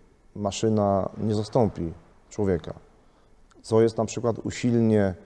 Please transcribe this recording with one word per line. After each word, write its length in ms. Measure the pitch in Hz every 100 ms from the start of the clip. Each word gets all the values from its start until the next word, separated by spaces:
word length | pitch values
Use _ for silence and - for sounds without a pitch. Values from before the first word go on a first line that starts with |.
| _ _ _ 107
maszyna 720 | 104 - 113 107 101 98 - -
nie 160 | 104
zastąpi 580 | 107 107 - 107 - 82 - - _ _
człowieka, 440 | - 101 87 - - - _ _ _ _ _ _ _
co 180 | - 110
jest 160 | 113 -
na 60 |
przykład 340 | 110 - 117 107
usilnie 760 | - - 123 117 113 107 98 87